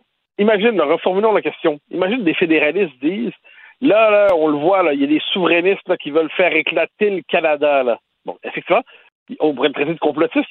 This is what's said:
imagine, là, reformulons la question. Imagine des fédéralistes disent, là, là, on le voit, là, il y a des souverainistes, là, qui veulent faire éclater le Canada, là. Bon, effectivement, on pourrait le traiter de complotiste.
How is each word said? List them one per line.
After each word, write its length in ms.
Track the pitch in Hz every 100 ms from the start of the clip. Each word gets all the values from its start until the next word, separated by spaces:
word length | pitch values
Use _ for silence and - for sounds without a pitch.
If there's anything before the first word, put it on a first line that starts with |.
| _ _ _ -
imagine, 380 | 208 214 226 202
là, 80 |
reformulons 480 | 143 160 202 185 220
la 100 | 196
question. 380 | 147 - 165 147 _
Imagine 320 | 175 185 254 180
des 80 |
fédéralistes 600 | 151 175 156 147 170 185 127
disent, 300 | 143 196 226 - _ - - -
là, 300 | 269 208 220
là, 180 | 208 202 170
on 120 | 156
le 100 | 143
voit, 260 | 151 196
là, 100 | 170
il 60 | 143
y 40 |
a 40 | 139
des 140 | 151 -
souverainistes, 560 | 202 170 170 180 196 -
là, 80 | 175
qui 140 | 151
veulent 200 | 147 160
faire 220 | - 180
éclater 560 | 151 151 165 160 - 208
le 120 | 190 -
Canada, 560 | 175 160 147 147 143
là. 160 | 123 110 _ _ -
Bon, 100 | 92
effectivement, 400 | - - - 190 - - _ _ - -
on 140 | 156
pourrait 160 | 131 139
le 40 |
traiter 200 | 135 143
de 60 | 165
complotiste. 460 | 156 147 160 285 285